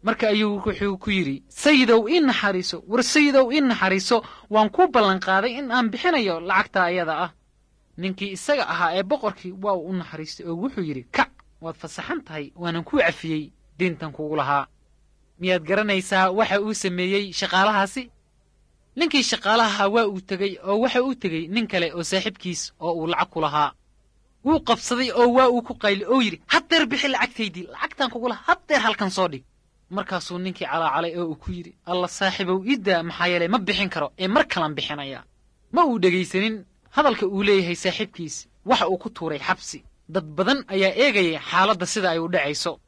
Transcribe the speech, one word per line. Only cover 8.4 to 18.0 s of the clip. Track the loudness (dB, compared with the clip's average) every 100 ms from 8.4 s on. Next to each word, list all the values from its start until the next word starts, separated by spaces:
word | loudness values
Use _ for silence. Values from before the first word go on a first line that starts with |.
| -2 0 0
ahaa | 0 0 0
ee |
boqorkii | -2 -2 -2 -6 -14 -6
waa | -2 -2
uu | -2
u |
naxariistay | -6 -6 -12 -14 -12 -8
oo | -6
wuxuu | -6 -4
yidhi, | -6 -6 -4
"Kac, | -2 -2 _ _ _
waad | -14 -12
fasaxan | -14 -12 -8 -8
tahay, | -8 -12 -12 -8
waanan | -6 -4
kuu | -2 2
cafiyey | 2 0 -6 -6 -6 _ _ -4
deyntan | -2 -2 -10
kugu | -8 -4 -2
lahaa." | 2 0 0 _ _ _ _ _ _ _
Miyaad | -2 -2
garanaysaa | 0 0 2 -2 0 2 2
waxa | 2 0 0
uu | -2
sameeyey | -2 -4 -2 0 -2 -2
shaqaalahaasi? | -6 -2 2 4 2 0 -4